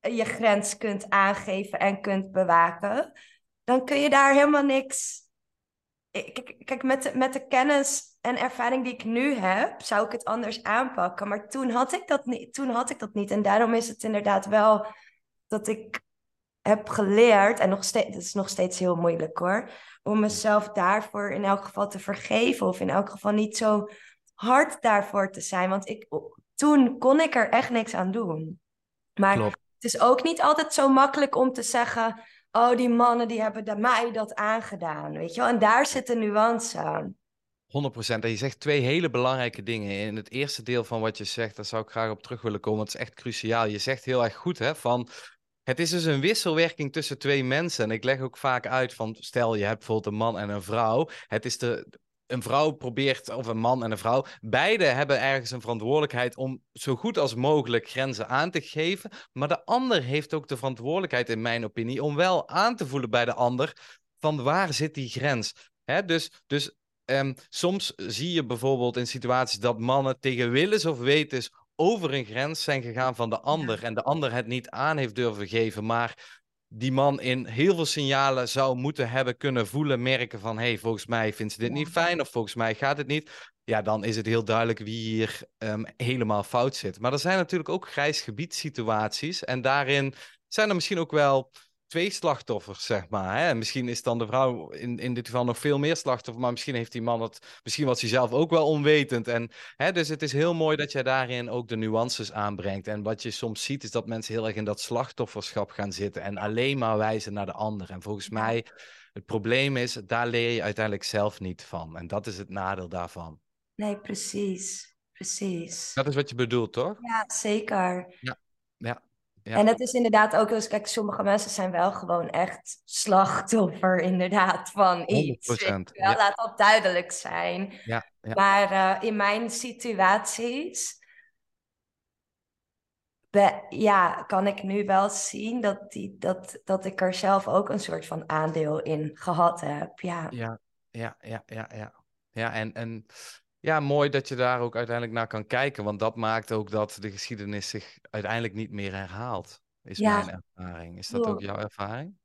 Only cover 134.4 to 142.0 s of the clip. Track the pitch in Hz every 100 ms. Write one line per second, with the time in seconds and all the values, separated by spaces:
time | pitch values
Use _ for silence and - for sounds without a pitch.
134.4 | 202 202 190 196 202 190 202 202 - 208
135.4 | 214 247 208 196 - 208 196 - 180 185
136.4 | - - - 190 190 190 185 185 196 196
137.4 | 196 165 202 202 - 160 - 160 - 156
138.4 | 160 160 151 156 - 156 151 - - 170
139.4 | 170 - 147 147 - - 180 170 160 123
140.4 | 113 113 _ _ _ 117 113 - 113 110
141.4 | - 113 110 113 107 _